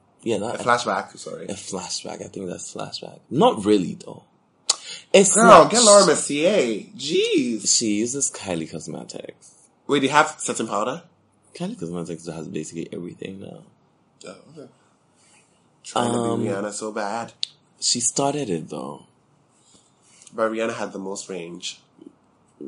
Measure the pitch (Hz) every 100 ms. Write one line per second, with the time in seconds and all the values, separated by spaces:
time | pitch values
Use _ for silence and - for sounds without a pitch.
0 | _ _ 117 98 113 - 117 120 107 98
1 | - - - - - 95 - 92 - -
2 | - 85 98 98 90 90 - 101 - -
3 | - - - 135 233 113 98 104 80 -
4 | - - _ _ _ _ - - - -
5 | - 190 190 202 233 180 147 226 220 202
6 | 180 143 - 143 175 196 120 104 - -
7 | 143 370 466 370 123 107 98 - 110 104
8 | 120 139 - - 98 85 80 80 80 73
9 | - - - - - _ _ _ - 143
10 | 135 151 156 - - - 113 104 117 170
11 | - _ _ _ _ - 180 254 82 87
12 | 82 80 85 80 78 78 76 82 - 87
13 | 87 - - 95 - - - _ _ _
14 | _ _ 90 95 - 156 - _ _ _
15 | _ _ _ _ _ _ _ _ - 120
16 | 120 120 117 117 113 98 104 101 110 110
17 | 101 117 113 - - - _ - - 120
18 | - - 139 147 117 82 - 73 65 73
19 | - _ _ _ _ _ _ - _ _
20 | _ - - 113 113 110 113 117 101 95
21 | 95 98 - 90 85 87 - - _ _
22 | - _ _ _ _ -